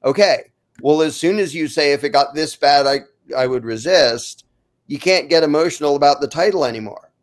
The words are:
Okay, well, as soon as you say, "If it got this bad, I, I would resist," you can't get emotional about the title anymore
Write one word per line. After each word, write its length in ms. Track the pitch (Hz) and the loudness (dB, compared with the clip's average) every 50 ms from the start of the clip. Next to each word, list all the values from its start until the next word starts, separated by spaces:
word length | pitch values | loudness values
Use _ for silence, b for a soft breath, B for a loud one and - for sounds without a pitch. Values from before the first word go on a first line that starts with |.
| _ | _
Okay, 480 | - 180 190 202 190 151 - - _ _ _ _ _ _ _ | -2 2 2 2 2 2 0 -4 _ _ _ _ _ _ _
well, 200 | - 135 151 156 | 0 2 2 2
as 140 | 160 156 135 | 2 -2 -2
soon 240 | - - 165 196 214 | -2 -2 -2 0 0
as 140 | 202 165 139 | -2 -4 -4
you 120 | 170 156 147 | -6 -6 -6
say, 260 | - 165 151 143 143 | -2 0 0 2 0
"If 100 | 139 139 | 0 -2
it 60 | 143 | 0
got 240 | - 139 139 139 139 | 2 2 0 0 -2
this 200 | 151 156 151 - | -6 -6 -6 -6
bad, 320 | - - 139 143 143 143 139 | 0 2 4 4 4 4 2
I, 140 | 139 143 139 _ _ _ _ _ 127 | 0 -2 -4 _ _ _ _ _ -4
I 120 | 131 131 127 | -2 -2 -2
would 180 | 127 123 113 | -2 -4 -4
resist," 800 | 113 117 113 110 156 185 180 143 120 117 120 - - - _ _ _ _ _ _ _ _ _ _ _ | -6 -8 -6 -2 2 2 4 4 4 0 -2 -8 -12 -16 _ _ _ _ _ _ _ _ _ _ _
you 120 | 143 143 | -12 -6
can't 300 | - 180 190 180 143 147 | 0 0 0 0 0 2
get 140 | 165 165 165 | 2 2 2
emotional 520 | 151 147 151 160 175 - - 151 147 143 | 2 2 0 0 0 -2 -4 -2 -2 0
about 260 | 143 143 143 143 143 | 2 4 2 2 2
the 60 | 147 135 | -2 -6
title 380 | - 156 170 208 196 185 147 | -2 -2 0 0 0 0 -2
anymore 460 | 123 117 113 110 107 - - - _ _ _ | -2 -4 -6 -10 -12 -14 -16 -20 _ _ _